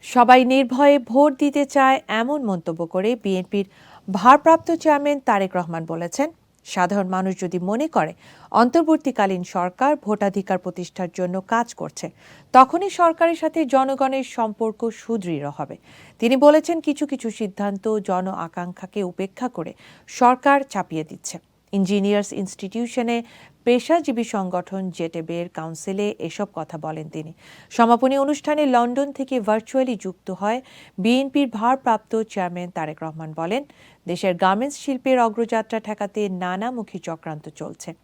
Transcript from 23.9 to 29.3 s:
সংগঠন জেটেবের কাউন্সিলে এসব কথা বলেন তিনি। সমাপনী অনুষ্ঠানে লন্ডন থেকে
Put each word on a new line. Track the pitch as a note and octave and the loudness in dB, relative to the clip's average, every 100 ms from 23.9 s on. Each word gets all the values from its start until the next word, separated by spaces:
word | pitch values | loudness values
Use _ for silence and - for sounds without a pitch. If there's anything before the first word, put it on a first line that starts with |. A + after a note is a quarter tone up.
| E4+ D4 A#3 A3+ G#3+ | 0 0 -4 -2 -4
সংগঠন | F#3 F3+ F3+ F#3+ F#3 E3 | -4 -4 -6 -8 -8 -6
জেটেবের | E3 E3+ E3 E3+ F3 - | -8 -6 -8 -8 -8 -10
কাউন্সিলে | E3 D#3+ - G3 G#3 G#3+ | -12 -10 -8 -4 -4 -4
এসব | E3 - G3+ | -10 -8 -8
কথা | - D#3 D#3+ | -8 -10 -10
বলেন | D#3 D#3+ D#3 D#3+ | -10 -10 -10 -12
তিনি। | D#3 D#3+ - - - - | -12 -16 -20 -20 -14 2
সমাপনী | A#3 A#3 C4 C4+ | 4 4 2 2
অনুষ্ঠানে | C#4 D4 - D4+ D4 B3 | 0 0 -2 0 2 2
লন্ডন | A#3+ B3 C#4+ | 2 -2 -4
থেকে | C#4 C4 | -6 -4